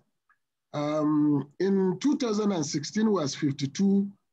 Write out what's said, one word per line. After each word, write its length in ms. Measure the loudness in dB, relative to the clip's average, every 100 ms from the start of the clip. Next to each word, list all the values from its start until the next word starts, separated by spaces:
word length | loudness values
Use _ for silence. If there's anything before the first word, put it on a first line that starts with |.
| _ _ _ _ _ _ _
um, 760 | -6 -4 0 2 2 4 2 -2 -2
in 380 | 0 2 2 0
two 180 | 0 0
thousand 360 | 0 0 0
and 120 | 0 -2
sixteen 460 | -4 -4 -2 0
was 240 | 0 -2 -2
fifty-two 760 | -4 -2 -4 0 2 2 0 -8 _